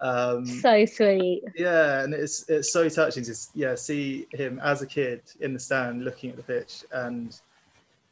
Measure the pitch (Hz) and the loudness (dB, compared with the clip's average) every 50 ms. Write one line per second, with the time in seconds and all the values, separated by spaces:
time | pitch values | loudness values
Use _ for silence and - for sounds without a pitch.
0 | 135 131 123 120 123 123 123 123 123 123 123 - - 247 220 208 220 220 - - | -2 0 0 0 0 0 0 -2 -4 -6 -2 2 6 6 8 8 6 4 4 4
1 | 214 202 196 190 185 180 180 - - 202 - - 175 180 170 160 151 147 135 135 | 4 4 4 4 4 2 0 -2 -4 -6 -4 -2 0 2 4 4 4 4 2 0
2 | 135 143 151 143 151 143 - - - - 156 147 131 - - 170 165 156 160 165 | 0 -2 -2 -2 -4 -4 -6 -6 -2 0 0 0 2 2 2 2 2 4 4 2
3 | 156 - - 135 120 117 110 - - - - 151 139 131 123 120 - - 147 147 | 2 2 0 -2 -6 -8 -8 -10 -12 -10 -6 -4 -2 -2 -2 -4 -4 -4 -4 -2
4 | 139 135 135 135 - - - 135 139 127 127 135 143 147 143 143 139 135 - 147 | -2 -4 -4 -6 -8 -8 -6 -6 -6 -4 -4 -2 0 0 0 0 -2 -4 -4 -2
5 | 135 123 120 117 - - - - 156 135 131 127 - - 139 131 123 120 120 123 | -2 -2 -4 -8 -12 -16 -12 -8 -6 -6 -6 -6 -4 -2 -2 -2 -2 -2 -4 -6
6 | 127 127 123 - - 123 123 120 120 - 123 120 117 - - - - - 139 127 | -6 -8 -8 -8 -10 -12 -12 -10 -8 -6 -6 -6 -6 -8 -14 -20 -14 -10 -8 -6
7 | 123 120 120 120 117 113 - - _ _ _ _ _ _ _ _ _ _ _ _ | -6 -6 -6 -8 -8 -10 -14 -18 _ _ _ _ _ _ _ _ _ _ _ _
8 | _ _ | _ _